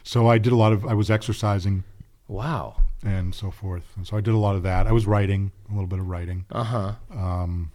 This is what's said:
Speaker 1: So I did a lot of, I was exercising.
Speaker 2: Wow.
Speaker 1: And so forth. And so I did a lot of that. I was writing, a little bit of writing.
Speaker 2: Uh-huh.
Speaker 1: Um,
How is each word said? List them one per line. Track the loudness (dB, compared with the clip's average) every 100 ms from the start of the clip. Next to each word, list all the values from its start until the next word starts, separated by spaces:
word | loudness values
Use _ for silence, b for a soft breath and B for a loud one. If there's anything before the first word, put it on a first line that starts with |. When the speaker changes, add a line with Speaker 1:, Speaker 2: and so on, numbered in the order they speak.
Speaker 1:
So | -2 4 6
I | 6
did | 4
a | 4
lot | 4
of, | 4 2
I |
was | 0 2
exercising. | 0 0 -2 0 0 0 -2 -4 -16 -20 _ -12
Speaker 2:
Wow. | -8 -6 -6 -4 2 2 2
Speaker 1:
And | -2 -2 -2
so | -4 -8
forth. | -8 -8 -8 -10 -14
And | -6
so | -2
I |
did | 0
a | 2
lot | 2 0
of |
that. | 0 2 4
I |
was | 4 4
writing, | 2 2 0 -2 -6 -8
a |
little | -6 -4
bit | -6
of | -6
writing. | -6 -6 -8 -8
Speaker 2:
Uh-huh. | -6 -4 -4 -4 -8 -12
Speaker 1:
Um, | -6 -4 -4 -4 -4 -8